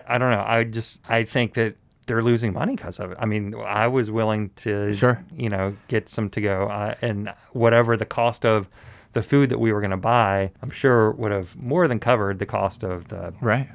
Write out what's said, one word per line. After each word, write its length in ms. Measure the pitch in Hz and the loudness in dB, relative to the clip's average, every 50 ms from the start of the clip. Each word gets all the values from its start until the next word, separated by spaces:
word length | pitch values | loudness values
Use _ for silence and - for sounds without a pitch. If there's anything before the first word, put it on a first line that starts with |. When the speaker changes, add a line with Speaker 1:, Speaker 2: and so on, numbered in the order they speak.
| - | -2
Speaker 1:
I 100 | - 123 | -2 -2
don't 140 | 120 127 127 | 0 2 2
know. 120 | 113 101 101 | 2 0 0
I 200 | 107 117 117 117 | 0 0 0 0
just, 360 | 113 110 113 110 - - - _ | 0 -4 -6 -8 -8 -14 -18 _
I 160 | - 117 113 113 | -2 0 0 0
think 300 | - - 127 120 101 - | 0 -2 -2 -2 0 0
that 220 | 123 113 107 - - _ _ _ _ _ | -2 -2 -2 -4 -8 _ _ _ _ _
they're 160 | - 117 113 113 | -4 -2 0 2
losing 280 | 120 120 110 117 104 | 2 2 2 0 -2
money 240 | 90 101 143 226 277 | -2 -2 -2 -4 -4
'cause 240 | - - - - - | -6 -8 -12 -10 -10
of 120 | 95 92 | -10 -10
it. 60 | 90 - | -8 -6
I 60 | 117 | -4
mean, 260 | 107 107 107 101 101 110 113 110 | -2 -2 -2 -4 -6 -8 -8 -6
I 220 | 101 104 104 113 | -4 0 2 2
was 240 | 120 131 131 113 107 | 2 2 0 0 0
willing 400 | 107 113 110 110 107 107 107 92 - | 0 0 0 0 0 -2 -4 -6 -10
to, 360 | - - 110 101 101 104 104 | -8 -4 -4 -2 -2 -2 -2
Speaker 2:
Sure. 320 | 104 98 123 127 120 - - - 170 | 2 4 4 4 4 2 -4 -12 -10
Speaker 1:
you 120 | 156 123 107 | -6 -4 -4
know, 260 | 101 95 95 98 98 - _ | -2 -2 -2 -4 -4 -8 _
get 220 | - 123 110 - - | -4 -2 -2 -2 -4
some 220 | - 117 107 98 | -4 -4 -4 -4
to 100 | - 113 | -2 -2
go, 220 | 104 101 98 95 98 | -2 0 0 0 -2
uh, 320 | 104 104 104 104 110 - - - | -2 -2 -4 -6 -6 -6 -4 -4
and 280 | 117 104 101 104 104 - - _ _ | -4 -4 -4 -6 -8 -12 -16 _ _
whatever 440 | - 123 117 117 117 117 117 113 117 | -2 2 4 6 6 6 4 4 2
the 120 | 107 110 | 0 -2
cost 360 | - - 117 117 120 117 - - | -4 -2 0 0 0 0 0 2
of 240 | 113 110 107 95 - _ - - - - - - _ | 2 2 2 0 -4 _ -20 -20 -20 -20 -20 -20 _
the 100 | - 117 | -6 -6
food 280 | 107 - 143 143 143 123 | -2 2 4 4 4 2
that 100 | - 120 | 2 0
we 120 | 117 113 | 0 0
were 100 | 104 104 | 0 0
gonna 160 | 104 98 95 | -2 -2 -2
buy, 520 | 92 101 113 120 120 110 98 98 98 98 95 - - - | -2 0 2 4 4 4 4 2 0 0 -2 -6 -10 -14
I'm 80 | - | -12
sure 400 | - - - 131 123 117 110 110 | -6 2 4 4 6 6 4 4
would 200 | - - 113 104 | 2 0 -2 -2
have 240 | 104 98 90 - - | -2 -2 -4 -6 -12
more 300 | - 127 123 147 180 175 | -12 -6 -2 2 2 2
than 120 | 139 120 104 | 2 2 0
covered 400 | - 117 123 110 101 98 98 95 | 2 2 2 2 2 -2 -2 -4
the 80 | 101 | -4
cost 360 | - - 101 98 98 - - 107 | -4 -2 -2 -2 -2 -2 -6 -6
of 260 | 92 92 87 - - | -6 -6 -8 -8 -12
the 260 | 95 92 90 87 90 - | -12 -10 -10 -12 -10 -4
Speaker 2:
Right. 280 | 120 113 107 135 135 - | 0 0 0 0 0 -6